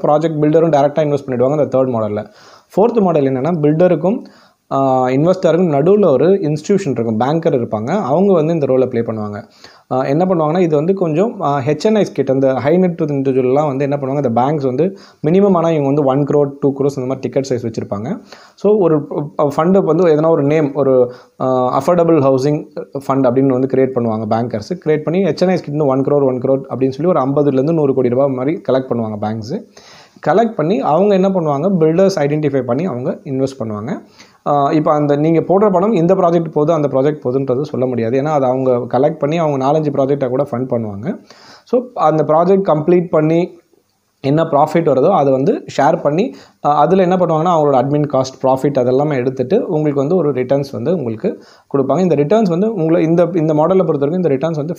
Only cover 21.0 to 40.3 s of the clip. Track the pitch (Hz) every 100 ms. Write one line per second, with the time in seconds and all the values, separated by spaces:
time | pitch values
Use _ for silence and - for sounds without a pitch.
21 | 120 - - - 131 127 127 135 139 175
22 | 170 160 135 131 143 151 - - - 139
23 | 135 135 135 127 135 127 131 131 131 127
24 | 117 110 110 113 120 110 - 185 156 151
25 | 151 175 185 139 180 180 - 147 143 135
26 | 139 147 131 127 131 135 135 123 135 131
27 | 170 160 135 143 143 131 143 165 143 131
28 | 123 123 139 127 135 101 - 131 131 117
29 | 110 104 107 113 107 202 - - - -
30 | - - 147 180 233 226 156 240 180 156
31 | 208 190 196 190 156 139 180 185 156 165
32 | 190 190 143 151 147 135 120 127 185 120
33 | 143 233 151 131 135 - 117 104 117 247
34 | - - - _ - 143 139 160 160 151
35 | 147 143 156 160 151 190 214 180 202 202
36 | 170 185 175 175 165 151 151 160 147 131
37 | 143 151 127 131 131 127 147 120 127 120
38 | 113 131 147 151 127 131 131 123 123 123
39 | 147 156 143 170 156 139 135 156 151 139
40 | 135 143 131